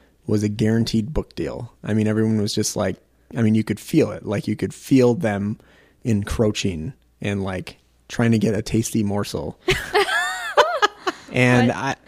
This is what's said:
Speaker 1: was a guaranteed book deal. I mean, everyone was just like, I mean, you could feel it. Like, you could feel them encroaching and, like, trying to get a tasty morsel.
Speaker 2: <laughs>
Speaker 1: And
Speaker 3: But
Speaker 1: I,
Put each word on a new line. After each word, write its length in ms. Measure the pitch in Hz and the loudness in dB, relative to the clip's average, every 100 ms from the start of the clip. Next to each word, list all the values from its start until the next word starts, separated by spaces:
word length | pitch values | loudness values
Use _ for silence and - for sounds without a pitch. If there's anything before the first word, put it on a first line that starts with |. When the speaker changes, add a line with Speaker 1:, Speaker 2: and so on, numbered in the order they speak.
| _ _ - | _ _ -2
Speaker 1:
was 160 | 104 | 0
a 60 | 107 | 0
guaranteed 640 | 104 107 113 110 113 110 | 0 2 2 2 0 -2
book 220 | 147 - | -4 -6
deal. 380 | - 139 120 120 _ | -6 -6 -8 -12 _
I 80 | - | -2
mean, 140 | 110 107 | 0 2
everyone 340 | 107 110 110 | 2 2 0
was 140 | 104 | 0
just 220 | - 107 107 | -2 -2 -2
like, 200 | 95 - _ _ - - | -2 -4 _ _ -8 0
I 60 | |
mean, 120 | 110 | 2
you 100 | 110 | 2
could 160 | 107 104 | 0 -4
feel 300 | - 160 107 | 0 2 2
it. 120 | 95 | -2
Like, 240 | - 101 - | -4 -4 -2
you 80 | 104 | -4
could 160 | - | -4
feel 420 | - - 135 123 | -6 2 6 6
them 440 | 113 110 101 101 110 _ - _ _ | 4 0 -2 -4 -6 _ -20 _ _
encroaching 880 | 127 104 101 - 107 - 101 82 80 - _ _ | -2 -2 0 0 0 0 -4 -4 -8 -12 _ _
and, 220 | 101 101 | -4 -4
like, 340 | 95 92 - - _ _ - | -4 -6 -10 -16 _ _ -8
trying 220 | - 117 | 0 2
to 60 | 110 | 4
get 160 | 104 | 2
a 80 | 104 | 0
tasty 400 | - 110 - 113 | 0 -2 0 -2
morsel. 560 | 101 101 101 - - - | 0 -2 -4 -6 -8 -6
Speaker 2:
<laughs> 40 | - - - 381 403 719 719 740 880 659 622 622 415 - - - - | -4 -2 0 0 0 0 -2 -4 -2 0 2 0 -2 -4 -8 -8 -4
Speaker 1:
And 360 | - 123 123 120 | 2 4 4 4
Speaker 3:
But 80 | 95 | 0
Speaker 1:
I, 200 | 135 - | -4 -6